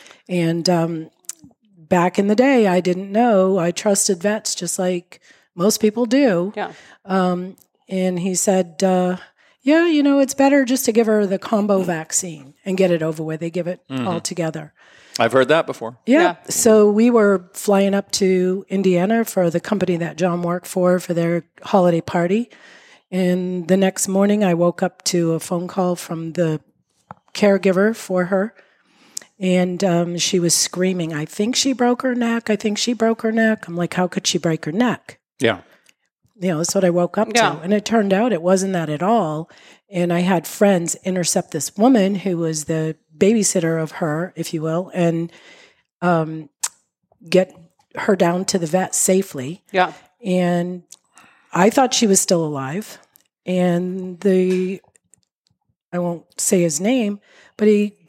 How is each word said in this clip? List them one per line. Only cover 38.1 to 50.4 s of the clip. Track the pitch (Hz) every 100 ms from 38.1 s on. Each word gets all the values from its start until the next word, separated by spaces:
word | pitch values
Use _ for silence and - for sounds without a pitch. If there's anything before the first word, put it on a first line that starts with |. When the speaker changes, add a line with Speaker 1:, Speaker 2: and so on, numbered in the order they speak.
Speaker 1:
out | 190 240
it | 180
wasn't | 175 190 190
that | 185 156
at | 147
all. | 180 233 165 156 160 - - - _
And | 190 175
I | 170
had | 180 180 165
friends | - 202 190 170 -
intercept | - 185 165 190 -
this | 156 - -
woman | 233 254 190 202
who | 190 170
was | 165 156
the | 151 160 156 156 _ 156
babysitter | 196 226 190 190 165 165
of | 160
her, | - 165 151 180 -
if | 165
you | 165
will, | 156 160 185
and, | - 170 165 165 - - - - _ _ _
um, | 180 170 160 160 156 _ - - _ _ _ _ 180
get | 185 185 - _ _ _ -
her | - 190
down | 175 180 190
to | 190
the | 165
vet | 180 185
safely. | - - 190 190 143 127 180 _
Speaker 2:
Yeah. | 190 180 - _ _
Speaker 1:
And | 233 180